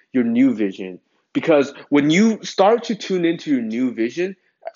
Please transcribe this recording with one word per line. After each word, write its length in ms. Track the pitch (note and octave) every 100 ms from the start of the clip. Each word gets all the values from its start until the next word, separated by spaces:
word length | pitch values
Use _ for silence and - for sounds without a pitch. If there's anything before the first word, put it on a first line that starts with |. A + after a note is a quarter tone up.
| _
your 100 | B2+
new 320 | A#2 A#2 C3+
vision, 460 | A2 G2+ F#2+ F#2+ F2+ _ _ _
because 420 | C#3+ D#3+ D3+ B2+ - -
when 220 | C#3+ D3
you 340 | E3+ A3+ G#3+
start 400 | - - G3 A#3
to 100 | A#3
tune 300 | G3 - F#3
into 260 | E3+ E3+ D#3
your 120 | C3+
new 300 | A2+ A2+ B2+
vision, 440 | A2+ A2+ C#3 F#3 F#3+ _ _ -